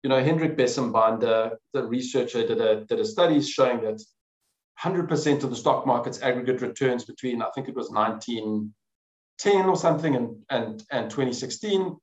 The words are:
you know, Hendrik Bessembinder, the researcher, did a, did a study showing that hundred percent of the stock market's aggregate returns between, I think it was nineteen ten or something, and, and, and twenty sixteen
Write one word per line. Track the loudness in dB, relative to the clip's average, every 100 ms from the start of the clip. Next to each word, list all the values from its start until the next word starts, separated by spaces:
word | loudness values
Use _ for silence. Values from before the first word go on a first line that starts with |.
you | 2
know, | 2
Hendrik | 4 2 0 2
Bessembinder, | 0 2 0 4 4 4 2 2 0 -4 _
the | -4
researcher, | -2 -4 -2 -2 0 -2 0
did | 2
a, | 2 2 0
did | -2
a |
study | -2 2 4 4
showing | 2 2 2 2
that | -2 -6 -12 _ _ _ _ _ _ -6
hundred | -2 -2 0
percent | 0 2 0
of | 0
the | 0
stock | 0 2 2
market's | 0 0 -2
aggregate | -2 0 -2 -2
returns | -4 0 0 0
between, | -6 -8 -6 -4
I | -4
think | -6 -8
it |
was | -8 -4
nineteen | 0 0 -2 -6 -6 -2 -4 -4 _ _ _ _ _ _ -4
ten | 2 4
or | 4
something, | 2 2 2 0
and, | 0 -2 -8 -4
and, | -4 -4 -10 -6
and | -6 -4
twenty | -2 -2
sixteen | -2 -8 -6 -2 0 0 -6